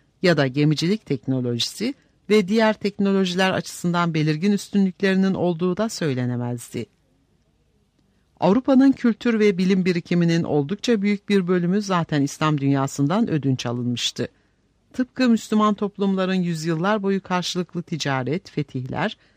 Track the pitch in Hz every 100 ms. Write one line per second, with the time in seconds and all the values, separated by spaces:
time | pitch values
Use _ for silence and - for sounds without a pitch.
0 | _ _ 185 151 135 131 147 147 165 214
1 | - 139 - 131 123 120 - - 220 285
2 | _ _ - 214 180 226 220 214 208 -
3 | 196 196 190 175 190 - - - 175 175
4 | 170 160 151 156 202 202 - 202 190 -
5 | 196 190 190 185 175 160 185 180 220 -
6 | 160 127 123 120 120 120 - 120 113 _
7 | _ _ _ _ _ _ _ _ _ _
8 | _ _ _ - 165 220 277 262 269 262
9 | 240 220 240 226 208 180 185 196 180 175
10 | - 175 170 165 - 147 139 208 - 226
11 | 202 202 - 202 175 180 175 196 202 180
12 | 160 151 139 - 156 151 139 139 135 -
13 | 143 196 233 156 135 127 123 120 123 123
14 | - - 117 _ _ _ _ _ _ -
15 | 254 - 254 226 - 214 214 202 202 -
16 | 196 190 185 190 175 165 160 160 190 214
17 | 196 190 - 180 170 180 175 175 - 156
18 | 151 131 127 170 - - 147 131 127 131
19 | 190 - _